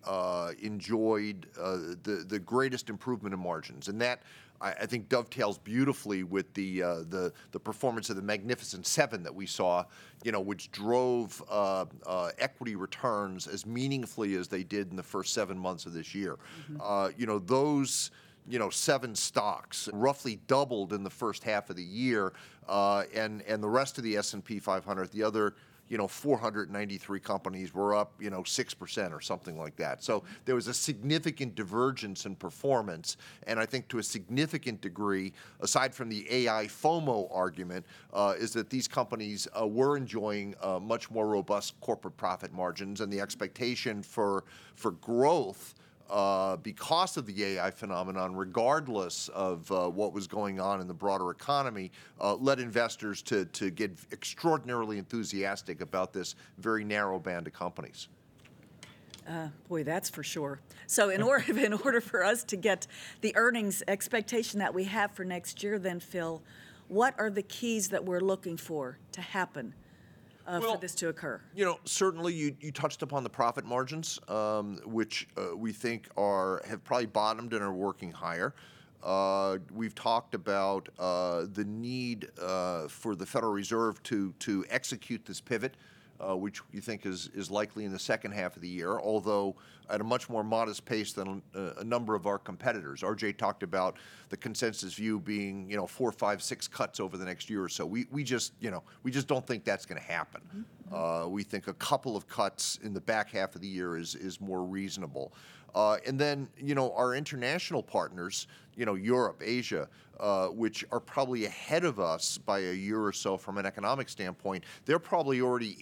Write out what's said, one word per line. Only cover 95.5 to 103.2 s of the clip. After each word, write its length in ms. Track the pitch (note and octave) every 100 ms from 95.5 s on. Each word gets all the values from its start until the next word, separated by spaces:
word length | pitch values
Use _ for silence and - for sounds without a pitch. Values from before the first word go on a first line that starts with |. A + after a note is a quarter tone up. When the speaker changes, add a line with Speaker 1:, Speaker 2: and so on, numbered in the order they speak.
| G2 F#2+
Speaker 1:
you 80 | G#2
know, 100 | F#2
four, 240 | - B2
five, 320 | - G#2 G2+
six 240 | - A#2+ -
cuts 320 | - A2 -
over 160 | F#2+ F2+
the 80 |
next 260 | F#2 F2+ -
year 140 | G#2
or 60 | F2+
so. 160 | - E2
We, 200 | A2 A#2+
we 140 | C#3 C3+
just, 260 | B2 - -
you 100 | A#2
know, 140 | F2 - -
we 80 | B2+
just 160 | C3 C3
don't 200 | C3 C3
think 160 | A#2
that's 220 | - G2 -
gonna 160 | F2
happen. 400 | - E2+ D#2 - -
Speaker 2:
Mm-hmm. 440 | G2 A2+ - -
Speaker 1:
Uh, 340 | E2 E2 E2 E2+
we 120 | G2+
think 260 | G2 G2+ F#2+
a 40 | F#2
couple 420 | - C#3 C3 G#2
of 100 | -
cuts 520 | - G2 - - -
in 100 | A2
the 80 | F#2+
back 300 | - A2